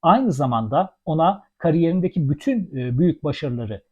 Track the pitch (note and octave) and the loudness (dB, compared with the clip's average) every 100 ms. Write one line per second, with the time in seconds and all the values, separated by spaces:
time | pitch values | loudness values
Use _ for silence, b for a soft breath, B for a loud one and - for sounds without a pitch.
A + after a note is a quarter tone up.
0 | E3 G#3+ C4 C3+ C#3 A#2 A2+ C3+ F#3+ _ | 4 4 4 0 0 0 0 -2 -2 _
1 | - D#3 E3 G3+ b _ F3 E3 E3 F#3 | -4 2 2 0 b _ 0 2 2 2
2 | F3+ F#3 C#3 C#3 - B3+ F3 C3+ B2 B2 | -2 -2 -2 -2 -2 -2 -4 -6 -4 2
3 | F3 D#3 D3+ C3+ D3 A#2+ A2+ G2+ _ | 2 0 -4 -4 -6 -6 -8 -10 _